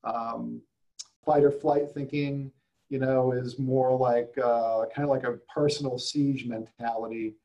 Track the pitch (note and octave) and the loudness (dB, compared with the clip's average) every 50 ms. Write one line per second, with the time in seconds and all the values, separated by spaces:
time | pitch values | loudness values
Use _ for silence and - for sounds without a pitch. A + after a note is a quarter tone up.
0 | _ A#2+ A2+ A#2 A#2 A2+ A2+ - A#2+ A#2 A#2 A#2 - _ _ _ _ _ _ _ | _ -4 -4 -4 -4 -6 -6 -8 -8 -10 -10 -12 -14 _ _ _ _ _ _ _
1 | - _ _ _ _ - D3+ D3 C#3+ C#3+ C#3+ - - D3+ C#3+ D3 D3 D3 - D3 | -20 _ _ _ _ 2 4 6 6 6 4 2 0 0 2 2 0 -2 -6 -8
2 | C#3 C3+ - D3 C#3+ C#3+ C#3 C#3 C#3 C3+ - _ _ _ _ _ _ _ C#3 C3 | -8 -4 -2 -2 -2 -2 -2 -6 -6 -8 -12 _ _ _ _ _ _ _ -4 -2
3 | C3 C3 C3+ C3 B2+ C3 B2+ B2 B2+ B2 A2+ - C3+ B2+ B2+ C3 C3 B2+ C3 B2+ | 0 2 2 2 2 2 0 0 -4 -6 -4 -4 -2 2 2 4 4 4 4 4
4 | C3 B2 A#2+ A#2+ A#2+ A#2 - C3+ B2+ A#2+ A#2 A#2 A2+ A2+ A2+ A2+ A2 A2+ - C#3 | 4 4 4 2 2 0 -4 -2 2 2 2 2 2 2 0 0 -2 -2 -2 -4
5 | D3 D3 C3+ C3 B2 B2 A#2+ A#2+ - _ - D#3 D3 D3 D3 - D3 C3+ B2 B2 | 0 0 0 0 0 -4 -6 -6 -10 _ -2 0 2 2 2 0 -2 -4 -4 -4
6 | - - - D3 C#3+ C#3 C3+ B2+ A#2+ A#2+ A#2 A2 A2 A2 _ _ A#2+ A#2 A#2 A2+ | -6 -4 0 0 2 2 2 -2 -4 -6 -6 -8 -8 -10 _ _ -6 -4 -4 -4
7 | A2 A2 A2+ A2+ A2 A2 G#2+ _ _ | -4 -6 -6 -6 -6 -6 -8 _ _